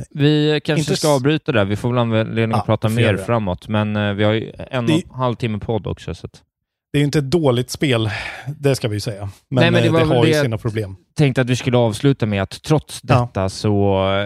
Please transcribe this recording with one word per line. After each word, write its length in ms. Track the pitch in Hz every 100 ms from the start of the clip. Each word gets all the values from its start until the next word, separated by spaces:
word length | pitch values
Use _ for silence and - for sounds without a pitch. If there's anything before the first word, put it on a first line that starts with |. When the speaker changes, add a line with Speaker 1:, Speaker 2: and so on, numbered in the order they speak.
| 123
Speaker 1:
vi 520 | 151 143 151 151 151
kanske 160 | 156 151
Speaker 2:
inte 140 | 147 185
Speaker 1:
ska 100 | 156
Speaker 2:
s- 80 | 139
Speaker 1:
avbryta 360 | 127 156 -
där. 140 | 120 98
Vi 100 | 104
får 140 | 123
väl 80 | 123
anledning 540 | 117 110 113 113 113
att 60 | 117
Speaker 2:
Ja, 60 | -
Speaker 1:
prata 220 | 110 113
Speaker 2:
vi 60 |
får 80 | 113
göra 100 | 117
Speaker 1:
mer 60 | 95
Speaker 2:
det. 80 | 95
Speaker 1:
framåt. 420 | 117 101 87 -
Men, 280 | 107 107 104
eh, 180 | 104
vi 100 | 101
har 100 | 104
ju 180 | 110 98 -
en 280 | - 131 117
Speaker 2:
Det 80 |
Speaker 1:
och 60 | 156 -
en 60 | 127
halv 160 | 127 113
timme 240 | 120 104
podd 280 | - 113 90
också, 280 | 92 - 82
så 100 | -
att 160 | - _ _ _ _ _
Speaker 2:
det 60 | 143
är 20 |
ju 60 | 147
inte 140 | 151
ett 120 | 135
dåligt 380 | 175 147 120 127
spel, 400 | - 151 117 110 104 - - -
det 280 | 151 139 131
ska 120 | 113
vi 80 | 104
ju 40 |
säga. 300 | 117 98 101 - -
Men, 120 | 131
Speaker 1:
Nej, 100 | 170
men 100 | -
det 60 | -
Speaker 2:
eh, 60 |
Speaker 1:
var 60 | 165
Speaker 2:
det 60 | 156
Speaker 1:
väl 120 | 123
Speaker 2:
har 80 | 117
ju 80 |
Speaker 1:
det 80 | 151
Speaker 2:
sina 160 | 131 110
problem. 380 | 117 107 98 95 _ -
Speaker 1:
tänkte 240 | 143 123
att 80 | 120
vi 60 | 123
skulle 220 | - 123
avsluta 480 | 117 107 139 139 110
med, 160 | 101
att 200 | 95 -
trots 360 | - 151 - -
Speaker 2:
Ja. 160 | - 135
Speaker 1:
detta 280 | 120 101 95
så 480 | - 110 101 101 95 95 98